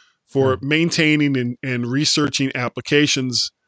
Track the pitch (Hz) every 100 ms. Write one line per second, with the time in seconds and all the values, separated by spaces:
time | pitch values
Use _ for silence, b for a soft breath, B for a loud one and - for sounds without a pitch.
0 | b b _ 139 131 131 139 156 165 -
1 | 156 151 143 131 120 123 135 123 120 135
2 | 151 156 147 - 135 131 120 - - 147
3 | 147 139 127 117 - _